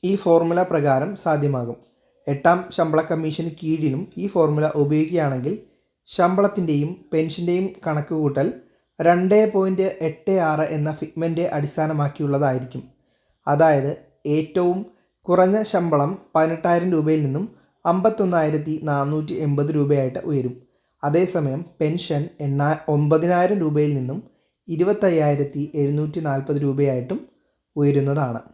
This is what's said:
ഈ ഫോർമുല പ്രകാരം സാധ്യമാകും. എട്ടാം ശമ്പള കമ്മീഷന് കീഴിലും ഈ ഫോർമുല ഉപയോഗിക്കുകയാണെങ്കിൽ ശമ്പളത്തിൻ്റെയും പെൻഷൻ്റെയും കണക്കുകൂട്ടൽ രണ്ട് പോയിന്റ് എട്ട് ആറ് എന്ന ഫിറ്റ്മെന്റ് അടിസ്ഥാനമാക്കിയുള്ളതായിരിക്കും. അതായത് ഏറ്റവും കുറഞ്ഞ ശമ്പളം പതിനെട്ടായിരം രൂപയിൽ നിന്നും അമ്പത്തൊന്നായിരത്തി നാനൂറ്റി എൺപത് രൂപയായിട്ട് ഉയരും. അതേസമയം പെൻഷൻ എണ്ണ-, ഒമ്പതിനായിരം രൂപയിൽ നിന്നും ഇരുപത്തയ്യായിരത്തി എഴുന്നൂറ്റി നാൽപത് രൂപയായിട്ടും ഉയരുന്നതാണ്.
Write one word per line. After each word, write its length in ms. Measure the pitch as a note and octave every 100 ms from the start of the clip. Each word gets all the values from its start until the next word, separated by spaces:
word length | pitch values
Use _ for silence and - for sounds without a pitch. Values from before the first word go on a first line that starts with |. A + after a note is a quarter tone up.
ഈ 120 | F3+ G3
ഫോർമുല 460 | F3+ E3+ E3 E3+
പ്രകാരം 540 | F3+ E3 C#3+ C3 D#3 G3
സാധ്യമാകും. 600 | - D3+ C#3+ C3 A#2+ A#2 _ _ _ _ -
എട്ടാം 360 | C#3 F#3 F3+ F#3
ശമ്പള 300 | - D#3+ D#3
കമ്മീഷന് 480 | D#3+ D#3+ D#3+ D#3 E3+
കീഴിലും 640 | D3+ D#3+ D#3+ D3+ C3+ F#3+ -
ഈ 100 | G3
ഫോർമുല 400 | F#3+ D#3 D3+ D3+
ഉപയോഗിക്കുകയാണെങ്കിൽ 800 | D3+ C#3+ D3+ D#3+ F3 D3 C3 B2+ G#3+ - _ _ _ _
ശമ്പളത്തിൻ്റെയും 960 | - F3+ F#3 G3+ G3+ E3+ D3 D3 F3+ -
പെൻഷൻ്റെയും 640 | D#3+ D#3+ D#3+ F3 F3+ F#3+ - -
കണക്കുകൂട്ടൽ 640 | D3+ D3 D#3+ D3+ C3+ D#3 - _ _ _ _
രണ്ട് 520 | E3 F3 F#3 G#3 G#3+
പോയിന്റ് 440 | G#3+ F#3+ F#3 F#3+ -
എട്ട് 300 | D#3+ D#3 -
ആറ് 300 | F#3+ E3 D#3
എന്ന 320 | D#3 D#3 D3
ഫിറ്റ്മെന്റ് 480 | D3+ D3+ - E3 E3
അടിസ്ഥാനമാക്കിയുള്ളതായിരിക്കും. 1400 | F3 D3+ D3 - D#3 D#3 C#3+ D3 D3 C#3 C#3+ C3 B2+ B2+ - _ _ _ _ _ -
അതായത് 500 | D3 D#3+ D3 C3+ D#3+ _ _ D3+
ഏറ്റവും 600 | D3+ D#3 F#3 F3 F3+ G#3 _ _ _
കുറഞ്ഞ 400 | - F3+ F#3 G#3
ശമ്പളം 560 | G#3+ F#3+ E3+ D3+ C#3+ F#3+ -
പതിനെട്ടായിരം 580 | D#3+ D#3+ E3 F3 E3+ F3+
രൂപയിൽ 320 | E3+ D3+ D#3
നിന്നും 340 | C#3+ C#3 A3 - _ _
അമ്പത്തൊന്നായിരത്തി 960 | - F3+ G3 A3 G3 F3 D#3 D3+ D3+ D#3
നാനൂറ്റി 520 | D3+ C#3+ C#3 D3+ D3+
എൺപത് 360 | - D3+ C#3+ C#3+
രൂപയായിട്ട് 440 | D3+ C#3+ C#3+ C3 B2+
ഉയരും. 440 | - C#3+ B2 B2 _ _ _ _
അതേസമയം 600 | D3 D#3 F3+ F3+ D3 C3+ F3 _
പെൻഷൻ 480 | D3+ E3+ - D3 D#3+ -
എണ്ണ-, 380 | C#3+ C#3 C#3+ D#3 -
ഒമ്പതിനായിരം 680 | D3 D3 D#3+ E3+ F3 F3+ G#3
രൂപയിൽ 360 | D#3+ D3 D3
നിന്നും 280 | C#3+ B2+ D#3 - _ _ _ -
ഇരുപത്തയ്യായിരത്തി 1040 | D#3+ F3+ G#3 G3+ E3 D3+ C#3+ C#3 C#3+ D3+
എഴുന്നൂറ്റി 460 | D#3 C#3+ D3 D3+ D3+
നാൽപത് 360 | D#3 C3+ C3+ D3
രൂപയായിട്ടും 720 | C#3+ C3+ C#3+ B2+ B2 A3 - _ _ _ _ -
ഉയരുന്നതാണ്. 640 | C#3+ C#3+ C#3 C#3+ C3+ A2+ -